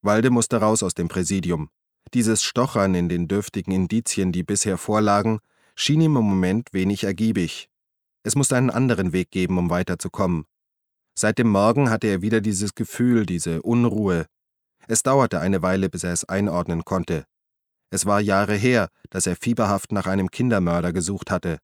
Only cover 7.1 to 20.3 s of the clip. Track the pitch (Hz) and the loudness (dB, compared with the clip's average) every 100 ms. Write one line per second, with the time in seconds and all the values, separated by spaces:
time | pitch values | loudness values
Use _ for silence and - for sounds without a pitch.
7.1 | 95 113 104 82 - - _ _ _ _ | 0 0 0 -2 -6 -16 _ _ _ _
8.1 | _ 107 143 135 127 127 120 131 107 90 | _ -4 0 2 2 2 2 0 2 0
9.1 | 90 87 95 90 92 87 87 90 87 95 | 0 -2 -2 0 0 0 -2 -2 -6 -8
10.1 | - 95 82 73 _ _ _ _ _ _ | -4 -2 -2 -6 _ _ _ _ _ _
11.1 | - 107 110 117 101 107 120 131 110 110 | -2 0 2 2 4 4 4 2 2 0
12.1 | 98 104 113 104 95 101 - 110 - 123 | 0 0 0 0 -2 -4 -6 -8 0 2
13.1 | 120 92 87 87 80 95 120 120 101 98 | 2 0 -4 -4 -4 0 2 2 0 0
14.1 | 85 78 _ _ _ _ _ - 110 131 | 0 -4 _ _ _ _ _ -4 -2 2
15.1 | 139 120 85 90 95 92 95 95 87 87 | 2 2 0 0 0 0 0 -2 -4 -4
16.1 | 85 - 95 104 87 87 82 - 95 85 | -4 -4 -2 -2 -2 -2 -4 -2 -4 -2
17.1 | 82 - _ _ _ _ _ _ 95 104 | -6 -6 _ _ _ _ _ _ -4 0
18.1 | 104 104 98 101 104 127 123 90 _ - | 0 2 0 2 0 2 2 0 _ -10
19.1 | 95 92 87 - 120 104 101 - 101 95 | -4 -4 -2 -2 0 0 0 -2 -4 -2
20.1 | 98 92 | -2 -2